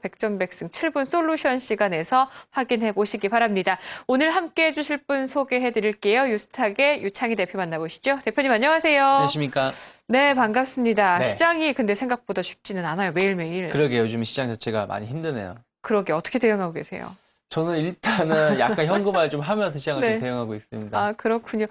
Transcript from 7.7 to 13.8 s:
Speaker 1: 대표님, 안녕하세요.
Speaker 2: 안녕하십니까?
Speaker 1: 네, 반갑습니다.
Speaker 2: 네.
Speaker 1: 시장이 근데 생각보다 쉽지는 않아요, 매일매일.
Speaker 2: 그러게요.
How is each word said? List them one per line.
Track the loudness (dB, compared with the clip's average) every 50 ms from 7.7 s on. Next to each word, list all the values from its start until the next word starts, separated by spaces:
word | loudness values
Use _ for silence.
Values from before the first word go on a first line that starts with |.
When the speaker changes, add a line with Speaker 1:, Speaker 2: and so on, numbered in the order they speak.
| -4 -4 -6 -6 -8 -6 -2 -2 -2 0 -2
Speaker 1:
대표님, | -4 -2 0 2 2
안녕하세요. | 2 4 4 4 2 4 4 4 4 4
Speaker 2:
안녕하십니까? | 6 6 6 4 4 2 0 -2 -4 -2 0 0 0 0 -2 -6 -14 -18 -20 _ _ 0
Speaker 1:
네, | 2 4 4 4 4
반갑습니다. | 4 2 2 2 0 0 -2 -2 0 0 2 4 4 4 4 4 4
Speaker 2:
네. | 2
Speaker 1:
시장이 | 0 2 2 2 2 2 2 0 0 0
근데 | 0 0 0 0
생각보다 | -2 0 -4 -4 -4 _ -6 -4 -4
쉽지는 | -4 -6 -6 _ -10 -8 -6 -4 -4
않아요, | -4 -2 -2 -2 -2 0
매일매일. | 2 2 2 0 0 -4 -4 -4 -6 -6 -4
Speaker 2:
그러게요. | 0 2